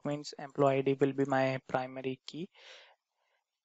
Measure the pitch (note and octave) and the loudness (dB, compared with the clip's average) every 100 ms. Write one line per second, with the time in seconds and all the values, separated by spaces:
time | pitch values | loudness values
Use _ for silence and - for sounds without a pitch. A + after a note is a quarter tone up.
0 | D3 D3 D3 - C#3 - C#3 C3+ C3+ C3+ | -2 -6 -8 -14 -8 2 4 4 2 4
1 | C#3 C3+ C#3 C3+ C3 C3 - C3 C3 C3 | 2 2 2 2 2 -2 -2 -4 -4 -6
2 | C3+ C3 - C#3+ F#3+ - - - - _ | -8 -8 -10 -10 -12 -14 -20 -20 -20 _
3 | _ _ _ _ _ _ | _ _ _ _ _ _